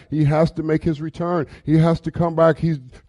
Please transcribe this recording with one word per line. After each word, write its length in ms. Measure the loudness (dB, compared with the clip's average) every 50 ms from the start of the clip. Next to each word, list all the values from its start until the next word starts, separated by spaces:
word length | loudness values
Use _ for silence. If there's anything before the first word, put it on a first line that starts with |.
| -10 -6
He 140 | -2 0 0
has 280 | 2 2 2 2 0
to 120 | -2 -4 -4
make 220 | -2 -2 -2 0
his 160 | -2 -4 -4
return. 460 | -6 -10 -8 -6 -4 -4 -2 -2 -4 -6 -10 -10 -4
He 120 | 0 2 2
has 200 | 4 2 2 0
to 100 | -4 -6
come 220 | -4 -2 -2 -2 2
back. 260 | 4 4 4 4 2
He's 200 | -2 -4 -4 -4 -8 -14 -20 -20 -12